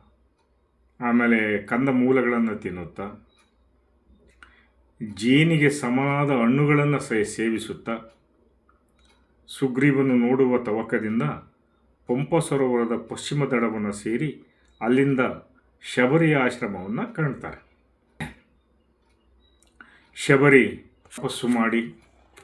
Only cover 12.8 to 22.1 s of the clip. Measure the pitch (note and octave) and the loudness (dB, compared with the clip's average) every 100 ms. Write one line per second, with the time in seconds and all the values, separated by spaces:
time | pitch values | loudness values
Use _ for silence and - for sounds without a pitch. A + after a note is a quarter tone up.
12.8 | A#2 A2+ - A2 - D3 C3+ B2 A2+ A2 | -2 -4 -8 -12 -6 -4 -2 0 -2 -4
13.8 | G#2 G2+ A2 A#2+ D3+ - - _ _ - | -6 -6 -6 -4 -4 -8 -18 _ _ -6
14.8 | A2+ B2+ C#3 C3 A#2 - - _ _ _ | 0 2 2 2 -2 -4 -16 _ _ _
15.8 | - - B2 D#3+ D#3+ D3 B2 - A2+ F#2+ | -8 0 2 4 4 2 0 -2 -8 -8
16.8 | F#2+ B2 A#3 - D3 A2 - - _ _ | -8 -6 -6 -4 -4 -4 -12 -16 _ _
17.8 | _ _ _ - - - _ _ _ _ | _ _ _ -16 -16 -16 _ _ _ _
18.8 | _ _ _ _ _ _ _ _ _ _ | _ _ _ _ _ _ _ _ _ _
19.8 | - _ _ - - C#3 C#3+ C3+ G#2 - | -20 _ _ -8 2 4 8 6 4 -2
20.8 | - _ _ - C3 - A#2+ A#2+ A2+ A#2 | -16 _ _ -10 -8 -6 -2 0 0 0
21.8 | A#2 - _ | -4 -12 _